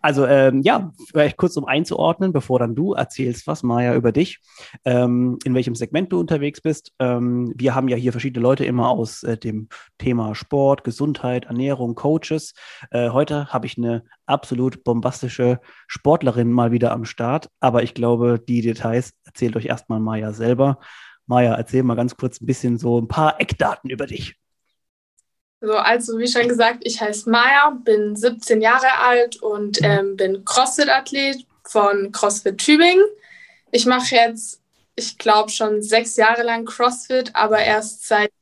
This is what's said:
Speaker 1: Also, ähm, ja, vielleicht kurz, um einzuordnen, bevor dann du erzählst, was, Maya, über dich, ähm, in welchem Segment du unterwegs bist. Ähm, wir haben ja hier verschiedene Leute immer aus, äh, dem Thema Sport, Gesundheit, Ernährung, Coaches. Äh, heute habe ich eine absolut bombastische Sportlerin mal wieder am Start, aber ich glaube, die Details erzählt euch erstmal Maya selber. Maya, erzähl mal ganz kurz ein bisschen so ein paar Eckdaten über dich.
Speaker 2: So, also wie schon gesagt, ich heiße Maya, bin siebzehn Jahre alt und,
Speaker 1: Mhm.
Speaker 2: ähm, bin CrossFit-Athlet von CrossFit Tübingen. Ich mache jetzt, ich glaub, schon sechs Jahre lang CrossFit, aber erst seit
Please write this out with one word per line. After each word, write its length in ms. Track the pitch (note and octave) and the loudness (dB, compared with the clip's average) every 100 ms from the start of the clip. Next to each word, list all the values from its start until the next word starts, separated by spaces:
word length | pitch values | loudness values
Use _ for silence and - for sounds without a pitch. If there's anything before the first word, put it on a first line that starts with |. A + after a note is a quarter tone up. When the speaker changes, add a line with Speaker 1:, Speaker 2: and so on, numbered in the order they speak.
Speaker 1:
Also, 260 | D#3 C#3 C3 | 2 2 4
ähm, 360 | C#3 C3+ C3+ | 6 6 4
ja, 300 | C#3+ - F#3 - - | 2 2 -2 -12 -8
vielleicht 260 | D#3 D3 - | 0 0 2
kurz, 200 | F3+ E3 | -2 -2
um 80 | |
einzuordnen, 680 | C3+ C#3 - - D#3+ F3 F#3+ | -2 -2 -2 0 0 0 0
bevor 280 | D#3 - B2+ | -2 0 0
dann 160 | A#2+ A2+ | 0 -2
du 160 | F3+ | -2
erzählst, 560 | G3+ - - B2+ A#2+ - | -2 -6 -4 -6 -6 -6
was, 160 | D#3 | -6
Maya, 320 | B2 A#2 B2 B2 | -2 0 2 2
über 160 | A#2+ | 2
dich, 260 | A2+ F3+ - _ - - - | 2 0 -4 _ -20 -20 -8
ähm, 560 | - B2 B2 B2 B2+ A#2+ | 0 2 2 2 0 -2
in 120 | - B2+ | -2 -2
welchem 180 | B2 | -2
Segment 380 | A#2 A#2+ D3+ F3+ | -4 -4 -4 -2
du 80 | F3+ | -2
unterwegs 400 | E3 D#3+ C#3+ C#3+ | -2 -2 -2 -4
bist. 320 | D#3+ D3+ - _ | -4 -4 -8 _
Ähm, 520 | B2+ B2 B2 B2 A#2+ A2+ | -2 0 0 -2 -4 -2
wir 180 | B2+ | 0
haben 140 | B2+ C3 | 0 0
ja 80 | A#2+ | 0
hier 160 | A#2+ | -2
verschiedene 320 | A#2 C3+ B2 | -2 -6 0
Leute 200 | A#2+ C3+ | 2 2
immer 260 | - B2 A#2+ | 0 0 0
aus, 340 | B2 A2+ - | 0 -4 -8
äh, 120 | - A2+ | -8 -6
dem 320 | A#2+ G#2+ A2 - - _ | -6 -8 -10 -18 -20 _
Thema 380 | B2+ A#2+ A2 G#2+ | -2 -2 -2 -8
Sport, 480 | - C#3+ C#3 C#3 | -4 0 2 2
Gesundheit, 640 | - A2+ D3 C#3+ B2+ B2 A#2+ | -2 -4 -4 -2 -4 -4 -4
Ernährung, 500 | A#2+ C3+ C3+ A#2+ A#2 | -6 -4 -2 -4 -2
Coaches. 580 | C#3+ D#3+ - D#3 - - - - - | 0 0 -2 -6 -6 -20 -20 -20 -6
Äh, 180 | A#2+ A#2+ | -2 0
heute 420 | A#2+ D3+ D3 C#3+ | 0 0 -2 -4
habe 140 | B2+ A2+ | -6 -6
ich 100 | - | -6
eine 280 | A#2 A#2 - _ | -4 -4 -8 _
absolut 600 | - C#3+ - B2 B2+ - | -4 -4 -2 -2 -2 -4
bombastische 760 | - A#2 A#2 - B2+ - B2 B2 _ - _ | -2 0 -2 -4 -10 -2 0 0 _ -20 _
Sportlerin 640 | - C#3 E3 C3 A#2 A#2 | -4 2 2 2 0 2
mal 180 | B2 A#2 | 2 2
wieder 220 | A#2+ A#2+ | 2 0
am 120 | A#2 | -2
Start, 440 | A2 - A#2 D3 - _ | -8 -6 -4 -4 -6 _
aber 240 | C3 A#2+ | 2 2
ich 100 | A#2 | -2
glaube, 460 | - A#2+ A#2+ A#2+ A#2 | -2 0 2 2 0
die 220 | - A#2+ | 0 -2
Details 540 | A#2 A2 A#2 A#2 A#2+ _ | -2 -4 -2 -4 -4 _
erzählt 320 | _ - A#2+ A2 | _ -6 -4 -4
euch 100 | G#2+ | -4
erstmal 320 | A#2 _ A2+ | -6 _ -6
Maya 340 | A2 A2 A2 | -4 -4 -6
selber. 460 | G#2 A2+ B2 C3+ C#3 - - - - _ | -4 -2 2 2 0 -8 -20 -20 -20 _
Maya, 280 | B2 B2 | 2 2
erzähl 280 | A2+ A#2 B2+ | 2 -2 0
mal 140 | B2+ A#2 | 0 0
ganz 200 | A#2+ - | -4 -4
kurz 240 | C3 - | -8 -8
ein 60 | A2+ | -6
bisschen 320 | C3 B2 A#2 | -4 -2 -2
so 220 | A#2+ A#2+ | 0 0
ein 80 | A2+ | 0
paar 320 | - D#3 - | 0 0 0
Eckdaten 500 | - - - - C3 | -4 -2 -2 -2 -8
über 160 | B2+ C#3 | -10 -10
dich. 300 | - - - _ _ _ _ _ _ _ _ _ _ _ _ | -10 -14 -16 _ _ _ _ _ _ _ _ _ _ _ _
Speaker 2:
So, 120 | A3 | -2
also 440 | G#3+ - A#3 A#3 A3+ | 0 2 2 0 -4
wie 80 | A#3+ | -2
schon 220 | A#3+ A#3+ | 0 0
gesagt, 300 | A#3+ A3+ A#3+ | 4 2 2
ich 180 | - - | -8 -4
heiße 260 | G#3+ G#3 - | -4 -4 0
Maya, 500 | A#3 B3 C#4 D4 C4 | 2 4 4 4 2
bin 320 | - G#3+ G#3+ G#3 | 2 2 2 0
siebzehn 460 | A#3 A#3 - A3+ | -2 -2 0 2
Jahre 360 | A3 B3+ C4 C4 | 4 4 2 2
alt 440 | B3+ A#3+ A#3+ - | 2 4 2 -2
und, 360 | A3 G#3 G#3 G#3 | -6 -4 -4 0
Speaker 1:
Mhm. 40 | G#3 | 2
Speaker 2:
ähm, 300 | G3+ G3 F#3+ | 2 0 -2
bin 260 | F#3+ G3 G3 | -2 -2 -2
CrossFit-Athlet 1000 | - B3+ C4 C#4+ C4 C4 C#4 C#4 C4+ - _ | 2 2 2 2 2 0 -4 -2 -4 -12 _
von 480 | - A3 G3+ G3+ G3 | -4 2 2 2 -4
CrossFit 440 | G#3 G3+ G#3 - G3 | -2 -2 0 -4 -4
Tübingen. 480 | - D4+ E4+ F4+ G#4 G#4 - - - _ _ | 2 6 6 6 4 2 -20 -20 -20 _ _
Ich 140 | A#3+ | 0
mache 300 | A#3 B3+ B3+ | 2 0 2
jetzt, 480 | A#3+ A#3 A3+ - - _ _ _ - | 4 4 0 -14 -16 _ _ _ -12
ich 220 | A3+ - | -12 -6
glaub, 320 | - G#3+ G#3+ | 2 4 2
schon 320 | G#3+ A3 G#3+ | -2 -2 -2
sechs 340 | G#3+ A3 A#3 - | 0 0 0 2
Jahre 280 | A3 A#3 | 2 2
lang 200 | A#3+ A3+ | 0 -4
CrossFit, 720 | A3+ - A#3+ B3 - B3+ B3+ - | -6 -2 -2 -2 -4 -2 -2 -2
aber 220 | G#3+ G#3+ | 2 2
erst 500 | - G#3+ A3 - - | 2 0 -2 -12 -2
seit 240 | G#3+ G#3 _ | 0 0 _